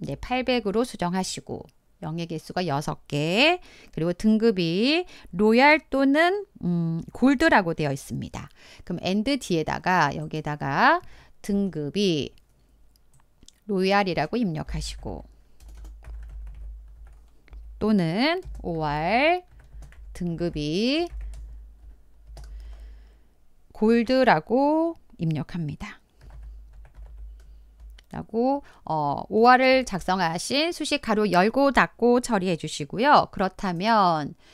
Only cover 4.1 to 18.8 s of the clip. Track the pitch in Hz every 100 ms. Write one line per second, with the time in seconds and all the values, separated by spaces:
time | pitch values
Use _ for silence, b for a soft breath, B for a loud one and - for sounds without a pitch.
4.1 | 175 214 220 233 190 165 180 247 320 359
5.1 | B B 175 214 233 285 302 - 269 269
6.1 | 285 349 403 392 - 175 175 165 165 -
7.1 | - 254 269 330 220 170 160 147 139 -
8.1 | 135 - - 143 B B B - 180 175
9.1 | 202 220 285 - 165 156 - 175 180 143
10.1 | 156 151 156 151 147 143 147 247 349 b
11.1 | b b - - 202 196 156 147 196 202
12.1 | 156 - - _ _ _ _ - _ _
13.1 | _ _ _ - _ - 190 190 202 190
14.1 | 156 151 240 208 151 151 156 - - -
15.1 | 85 - - _ - - - - - -
16.1 | - - - - - - - - - -
17.1 | - - _ - - - - 214 208 165
18.1 | 185 285 359 - - 185 165